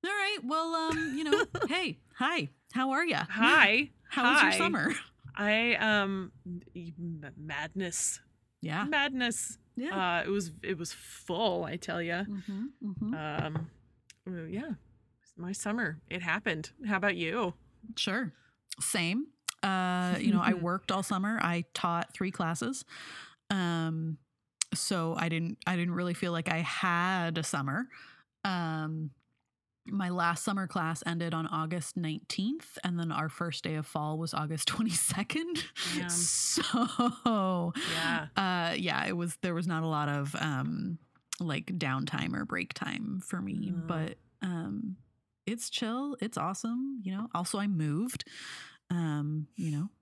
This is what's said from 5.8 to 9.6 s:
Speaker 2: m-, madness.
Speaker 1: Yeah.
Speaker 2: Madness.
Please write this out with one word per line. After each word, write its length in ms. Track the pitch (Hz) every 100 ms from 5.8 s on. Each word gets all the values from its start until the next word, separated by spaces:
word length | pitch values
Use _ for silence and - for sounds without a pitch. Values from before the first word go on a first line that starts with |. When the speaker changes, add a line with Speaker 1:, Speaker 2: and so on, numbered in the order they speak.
| 214 208 196 196 185 - 180 175 -
Speaker 2:
m-, 520 | - 170 165 170 160 143 -
madness. 840 | 156 143 156 190 180 - - - - _ _ _
Speaker 1:
Yeah. 220 | 165 156
Speaker 2:
Madness. 760 | 240 302 285 262 247 226 - -